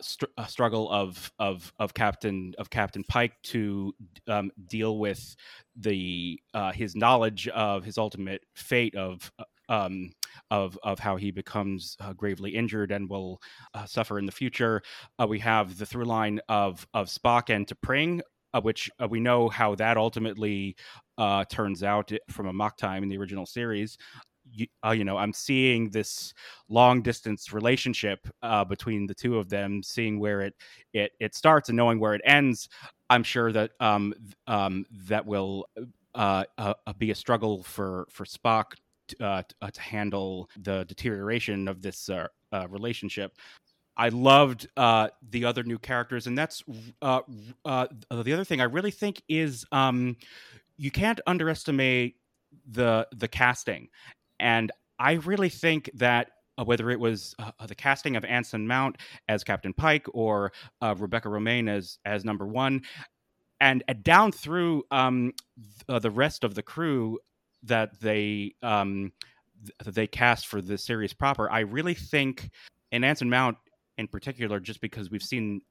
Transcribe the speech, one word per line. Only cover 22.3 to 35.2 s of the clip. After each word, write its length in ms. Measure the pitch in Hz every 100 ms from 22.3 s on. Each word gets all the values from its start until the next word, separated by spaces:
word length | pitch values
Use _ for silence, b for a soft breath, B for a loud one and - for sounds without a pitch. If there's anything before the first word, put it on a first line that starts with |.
| - 95
Amok 300 | 95 104 -
Time 260 | 98 95
in 60 | 98
the 80 | 98
original 300 | 95 98 87
series, 500 | 120 117 104 107 - B B - _ 131
you, 140 | 110 117 -
uh, 60 | 110
you 140 | 113
know, 120 | 98 98
I'm 160 | 104
seeing 580 | - - 131 131 117 110
this 440 | 110 101 - - - B B -
long 340 | 113 123 123
distance 500 | 117 113 113 104 -
relationship, 760 | 104 117 131 127 110 104 98 - -
uh, 220 | 117 107
between 420 | 92 98 120 107 101
the 80 |
two 240 | 95 120 113
of 100 | 95
them, 340 | 101 101 101
seeing 380 | - - 110 104
where 220 | 104 101
it, 120 | 101 - b b b
it, 200 | 107 104 -
it 140 | 110
starts 340 | - 156 151 131
and 80 | 117
knowing 220 | 120 113
where 160 | 107
it 60 | 104
ends. 440 | 139 143 139 113 - B B _ -
I'm 120 | 123
sure 300 | 113 123 117
that, 200 | 110 110 -
um, 340 | 113 104 101 104
th-, 180 | 104 - -
um, 380 | 107 98 95 95 101 92
that 180 | 107